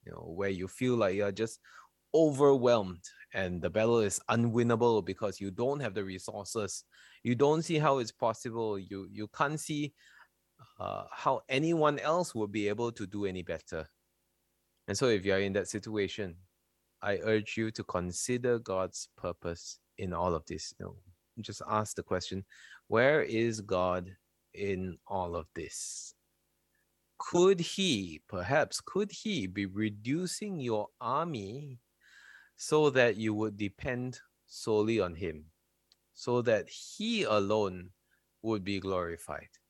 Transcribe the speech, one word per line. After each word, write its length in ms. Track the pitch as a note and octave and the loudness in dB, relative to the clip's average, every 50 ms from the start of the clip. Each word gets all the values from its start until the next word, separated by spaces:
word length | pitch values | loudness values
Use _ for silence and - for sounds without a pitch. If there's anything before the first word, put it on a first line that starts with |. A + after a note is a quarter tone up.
| _ | _
you 80 | E2 | -16
know, 200 | E2 D#2+ E2 E2 E2 | -14 -14 -12 -12 -6
where 140 | F2 G2 G2 | -2 -2 -2
you 180 | G2 F2+ F#2 F#2 | -2 -2 -6 -8
feel 280 | - - C3 B2+ B2 | -4 -2 2 2 4
like 180 | A#2 G#2+ F#2+ F#2 | 4 4 2 2
you're 180 | G2 G#2 G2+ | 2 0 -2
just 280 | G2 G2 A2 A2+ - - _ - - - - _ _ _ _ _ - | 0 -2 -4 -4 -4 -12 _ -20 -20 -20 -20 _ _ _ _ _ 4
overwhelmed 880 | D#3 E3 D#3 C#3 C3 D3 C#3+ C#3 C3 A#2+ B2 A#2+ A2+ G2+ F#2 F2+ F2 - - - - - _ - | 6 6 6 6 6 8 8 8 8 6 6 6 6 4 -2 -6 -10 -14 -20 -20 -20 -20 _ -4
and 260 | G2 F#2+ F#2 F2+ F2 | -4 -2 -2 -2 -2
the 100 | D#2+ F2 | -4 0
battle 300 | D#2+ G#2+ A2 A#2 A#2 A#2 | 2 2 4 6 6 4
is 200 | G#2+ G2+ - - - - | 4 2 0 -2 -2 0
unwinnable 760 | A2+ A#2 A#2 A#2+ G#2+ A#2+ A#2+ A#2 A#2+ A2 A#2+ A#2+ A2+ G#2+ F2 | 2 2 2 2 4 2 4 4 4 4 4 4 4 2 0
because 360 | F2+ G2 - A2+ G2+ F#2 - | -2 -6 -4 -4 -6 -4 -6
you 100 | G2 G2 | -8 -8
don't 300 | F#2 F#2 A#2+ C3+ C#3+ D3 | -4 -2 0 0 0 -2
have 140 | C3+ A2 F#2+ | -4 -4 -4
the 100 | G#2+ G2 | -4 -6
resources. 800 | F#2+ F#2+ F#2+ - - G2 G2+ G2 - - A2+ G#2 G2 - - - _ _ - - - - - | -6 -8 -10 -10 -10 -10 -10 -10 -4 -4 -4 -4 -4 -6 -10 -14 _ _ -20 -20 -20 -20 -6
You 120 | _ A#2 B2 | _ 0 4
don't 280 | A#2 C#3+ C#3+ D3+ D#3+ | 4 6 4 4 2
see 160 | D#3 - E3+ D3+ | 2 0 0 2
how 200 | D3+ D3+ C#3 C3+ | 4 4 4 2
it's 140 | A#2+ A2 | 0 -4
possible. 680 | - _ C3 A2+ A2 - - B2 A2+ A#2 A2+ A2 G#2 G2 | -4 _ -2 -2 -2 -2 -8 -8 -4 -2 -2 -2 -2 -4
You, 300 | F#2+ F2+ G2 G2 G2 F#2 | -6 -8 -10 -10 -10 -10
you 180 | G2+ G2+ G#2+ G#2 | -10 -10 -10 -10
can't 320 | - - D3 C#3+ D3+ D3+ | -2 -2 0 0 0 -4
see, 320 | - - D#3 D3 D3 C#3+ _ _ - - - - - _ _ _ _ _ _ _ A2+ - _ - | -4 -4 -4 -4 -4 -6 _ _ -20 -20 -20 -20 -20 _ _ _ _ _ _ _ -20 -20 _ -10
uh, 240 | F#2+ - G1+ - G2 - | -8 -6 -6 -6 -8 -10
how 300 | - - - D3 C3+ A2+ - - | -12 -2 0 0 0 0 -2 -2
anyone 500 | C3+ C3+ D#3 E3 E3+ D#3+ D3+ D3 C#3+ C3 | 0 0 2 2 2 4 4 4 2 2
else 360 | - D3+ D#3+ F3 F3 - - | 0 0 0 0 0 -2 -2
would 160 | A#2 G#2+ G2+ | -4 -4 -2
be 180 | G2+ A2 G#2 G2+ | 0 0 0 0
able 240 | G#2 G#2+ A#2+ A#2 | 0 0 -2 -2
to 140 | A2+ - G#2+ | -2 -6 -8
do 200 | F#2 G2 G#2 G2+ | -6 -4 -4 -2
any 160 | F#2+ F#2 F#2 | -2 -2 -4
better. 460 | F2 - E2+ D#2+ - - F2+ D#2+ D#2+ - _ _ _ _ _ _ _ _ _ _ _ _ _ _ _ _ _ _ _ - | -6 -6 -8 -8 -8 -8 -8 -8 -8 -8 _ _ _ _ _ _ _ _ _ _ _ _ _ _ _ _ _ _ _ -6
And 80 | G2 | -2
so 100 | - C#3+ B2+ | 2 4 4
if 160 | A2+ G2 F2+ | 4 4 4
you're 160 | G2 F#2+ F#2+ | 4 4 4
in 120 | G2+ G2 | 2 2
that 160 | G2 G2+ F#2 - | 2 0 0 0
situation, 680 | - G#2+ G2+ A2+ G#2+ G#2+ G2 F#2 - - G#2 F2+ E2+ F2+ F#2 _ _ _ _ _ _ _ _ _ _ _ | -6 -6 -6 -4 -2 0 0 -2 -2 -6 -8 -8 -8 -14 -20 _ _ _ _ _ _ _ _ _ _ _
I 160 | - G2+ G2+ F#2 | -2 -2 -2 0
urge 340 | E2 A2 A2 A2 G#2 - - | 2 2 2 2 2 0 -4
you 140 | A2+ A2+ A2 | -2 -2 -2
to 120 | G#2+ - G2 | -4 -6 -8
consider 720 | - - F2+ F2 F2+ F2 - - - B2 B2 B2 B2 A#2+ A#2 | -4 -2 -2 -2 -2 -4 -4 -2 -2 -2 0 2 0 0 0
God's 500 | A#2 - F#2+ F#2+ F#2 F2+ - - - - _ | 0 -2 -2 -2 -2 -4 -6 -12 -14 -14 _
purpose 640 | - - F2 F2 _ - F2 E2+ - - - - _ _ _ _ - | -8 -6 -6 -6 _ -6 -6 -6 -6 -10 -16 -16 _ _ _ _ -8
in 140 | G2 F#2 | -6 -4
all 220 | F2 E2 F2+ F2+ E2+ | -2 0 2 2 2
of 120 | D#2+ - | 0 -2
this. 280 | - E2+ D#2+ - - - _ | -6 -10 -8 -8 -12 -12 _
You 60 | F#2 | -12
know, 100 | F#2 F2 - _ - - _ _ _ _ - | -12 -12 -16 _ -20 -20 _ _ _ _ -12
just 220 | G#2+ - G2+ - - - | -10 -10 -10 -10 -6 -2
ask 260 | G#2+ G#2+ G#2+ - - | 0 0 0 -2 -6
the 80 | - | -8
question, 420 | F2+ - F#2+ F2+ - - F#2+ F#2+ G2+ _ - - - - - - _ _ | -4 -2 -2 -2 -2 -4 -8 -8 -8 _ -20 -20 -20 -20 -20 -20 _ _
"Where 340 | G#2+ A2+ B2 C#3 D3+ D#3 | 2 4 4 6 4 4
is 380 | G2+ - A2+ A2 A#2 A#2 A2 G#2+ | 2 2 2 2 2 2 0 -4
God 560 | G2 G#2 F#2+ F2+ F2+ F2+ F2+ F2+ F2+ F#2 F#2 _ _ _ _ _ _ _ _ | -4 -2 0 2 2 2 0 -2 -4 -8 -14 _ _ _ _ _ _ _ _
in 440 | - G2+ G2 G2 F#2 F#2 F#2 E2 - _ | -6 -4 -2 -2 -2 -4 -6 -8 -10 _
all 300 | - G2 F#2+ F2+ F2 E2+ | -6 -4 -4 -4 -2 -4
of 100 | E2+ D#2 _ _ | -6 -6 _ _
this?" 600 | E2+ D#2+ - - - - - - - - - - _ _ _ _ _ _ _ _ _ _ _ _ _ _ _ _ _ _ _ _ _ | -10 -10 -8 -10 -10 -10 -10 -10 -12 -14 -16 -20 _ _ _ _ _ _ _ _ _ _ _ _ _ _ _ _ _ _ _ _ _
Could 420 | - - - F3 F3+ F#3+ G3 E3+ | -10 0 4 6 8 8 6 4
he, 600 | E3+ - - - F#3+ F#3 C3+ G2+ F#2+ F2 D#2 D2+ _ _ | 2 -4 -2 0 2 2 2 0 -2 -6 -10 -14 _ _
perhaps, 520 | - F2+ F2 G2 C#3 D#3 C#3 - - - | -6 -6 -2 2 2 2 2 0 -2 -8
could 320 | - - - F#3+ G#3+ G3+ | -8 -4 -2 -2 -2 -2
he 340 | - - - A3 G3+ D3+ F#2+ | -6 -8 -4 -4 -2 -2 -2
be 200 | F#2 F#2 G#2 G2 | -4 -4 -4 -4
reducing 920 | F#2+ F#2 G2+ A2 A2 G#2 G#2 G#2+ A#2+ C#3 E3+ F3+ E3+ - - G#3+ G#3 F#3+ D#3+ | -4 -2 -2 -2 -2 -2 -4 -4 -4 -2 -2 -2 -4 -6 -6 -6 -6 -6 -4
your 300 | C3 A#2+ A2 G#2+ G#2 - _ _ | -2 -2 -2 -2 -2 -6 _ _
army 800 | B2 A2+ B2+ D3 E3 F3 D3+ A2+ G2 G2 A2 C#3 D3+ C#3+ B2+ A#2+ _ _ _ _ _ - - - - - - - - _ _ | -4 -2 -2 -2 -2 -2 -4 -6 -6 -8 -8 -10 -12 -14 -16 -18 _ _ _ _ _ -20 -20 -20 -20 -20 -20 -20 -20 _ _
so 340 | _ - - D3+ D3+ D3+ D3 | _ -2 2 4 6 6 6
that 260 | B2+ C3 A#2+ A#2+ G2+ | 6 6 6 6 4
you 180 | G#2 A2 A2 G#2+ | 2 0 0 0
would 220 | G#2 A2 G#2+ G2+ | 0 0 -2 -2
depend 600 | G2+ G#2+ G2 - - - D3 B2+ B2 B2 B2+ B2 - - _ _ _ _ | -4 -4 -6 -4 -6 -6 -4 -4 -4 -4 -6 -8 -12 -18 _ _ _ _
solely 520 | _ - - - A#2 A2 G#2+ G#2 A2 A#2 A2 | _ -16 -8 -2 2 4 4 4 4 4 2
on 140 | F#2+ F2 E2+ | 2 0 -2
him, 300 | E2 G2 E2+ D#2 D2+ D#2 E2 _ _ _ _ _ _ _ _ _ _ _ _ _ | -4 -6 -6 -6 -8 -14 -20 _ _ _ _ _ _ _ _ _ _ _ _ _
so 280 | - - - A#2+ B2 | -10 -2 0 2 2
that 260 | A#2 A#2+ A2+ G2+ - - | 4 4 4 4 2 -4
he 540 | - - - - - - G#3 A3+ A#3 G#3+ | -12 -16 -14 -16 -8 -6 -2 0 0 0
alone 680 | E3+ G#2+ G#2+ G#2 G2 G2 G#2+ A2 G#2 F#2+ F#2 F2+ F2 F#2 - _ _ _ _ _ _ _ _ _ | 2 4 4 4 4 4 4 4 2 2 -2 -6 -12 -16 -18 _ _ _ _ _ _ _ _ _
would 220 | - A2 A2 G#2 F#2 | -2 0 0 0 0
be 160 | G2 G2+ F#2+ | -2 -4 -2
glorified? 720 | F#2 F#2+ F#2+ F2+ F2 E2+ E2+ D#2+ - - D2 D#2 - - _ _ _ _ | 0 0 0 0 0 -2 -6 -8 -8 -10 -10 -10 -10 -14 _ _ _ _